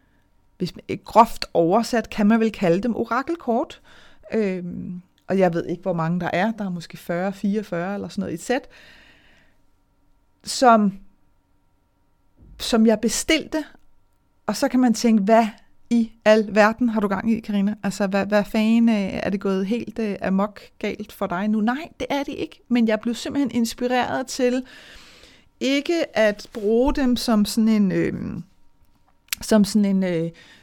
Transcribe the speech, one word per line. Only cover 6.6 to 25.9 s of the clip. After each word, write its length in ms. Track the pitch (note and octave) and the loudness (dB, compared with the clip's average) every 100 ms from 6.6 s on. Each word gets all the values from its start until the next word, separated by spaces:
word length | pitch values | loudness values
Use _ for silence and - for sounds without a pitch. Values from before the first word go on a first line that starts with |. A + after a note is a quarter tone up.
er 60 | - | -6
måske 260 | F3 - - | -8 -12 -12
fyrre, 360 | - F3 F#3+ | -6 -4 -4
fireogfyrre 600 | G3 G3+ G#3+ G3+ E3+ F3+ | -4 -2 -2 -4 -6 -6
eller 140 | G3+ F#3+ | -6 -8
sådan 140 | G3+ | -8
noget 100 | F#3 | -6
i 20 | |
et 80 | E3+ | -8
sæt, 260 | - B3+ - - - - - _ _ _ _ _ _ _ _ _ _ _ _ _ | -4 -4 -4 -16 -20 -20 -20 _ _ _ _ _ _ _ _ _ _ _ _ _
som, 480 | - - B3+ A3+ G#3 - - _ _ _ _ _ _ _ _ _ _ _ _ _ - - | -10 2 6 6 4 -2 -10 _ _ _ _ _ _ _ _ _ _ _ _ _ -20 -12
som 280 | - A#3 A3+ | -2 2 4
jeg 140 | G#3+ | 4
bestilte. 640 | A3+ - - D#4+ - D#4 D4 - - _ _ _ _ _ - | 0 -2 0 0 0 -6 -8 -12 -20 _ _ _ _ _ -8
Og 100 | - | -2
så 120 | - | 0
kan 120 | B3+ | 4
man 140 | B3+ | 2
tænke, 280 | A3+ A#3 A3 | 2 4 4
"Hvad 240 | G3 A3+ A3+ - _ - - | 4 2 0 -6 _ -20 -4
i 220 | A#3+ A3 - | -2 -2 -2
al 300 | G#3+ A3 G#3+ | 4 4 4
verden 340 | G#3 G#3 A3 B3 | 2 2 2 -2
har 120 | A3 | 0
du 80 | G3+ | -2
gang 240 | F#3+ A3+ | -2 -2
i, 80 | A3+ | -2
Karina? 340 | - G#3 G3 G#3+ | -2 -2 -2 -2
Altså, 240 | G3+ F#3+ G3 | -6 -2 -2
hvad, 200 | G3 G3 | 0 0
hvad 180 | G#3 | 0
fanden, 440 | G3 A3 G#3+ A3+ A#3 | 0 0 2 4 4
øh, 60 | G#3+ F#3+ | 2 -2
er 180 | - - | -4 -4
det 100 | G3 | -2
gået 260 | G3 F#3+ F#3+ | -2 -2 -2
helt, 320 | A#3 - - | -4 -4 -6
øh, 180 | A3 G3 | -6 -4
amok 380 | - F#3+ G3+ - - - | -2 0 -2 -6 -20 -10
galt 340 | G#3 - G#3+ | -8 -8 -12
for 140 | - G3 | -8 -6
dig 220 | F3 G#3+ | -4 -2
nu?" 120 | G#3+ | 0
Nej, 280 | G#3+ C4 E4+ - | 0 -2 -6 -10
det 60 | - | -4
er 120 | C#4+ | -4
det 120 | C#4+ | -4
ikke. 280 | - - - - | -8 -10 -12 -2
Men 200 | A#3+ A3+ | 0 2
jeg 120 | G#3+ | 0
blev 140 | A#3 | -2
simpelthen 360 | A3+ D#4 C#4+ C#4 | -6 -4 -2 -2
inspireret 760 | A#3+ A3+ - B3 B3 - C4 B3 | 0 -2 -2 -2 0 -2 -4 -6
til 380 | - B3 B3+ B3+ - - - - - - - _ _ | -2 0 0 -4 -14 -20 -20 -20 -20 -20 -20 _ _
ikke 580 | B3 C#4 C#4+ | -2 0 0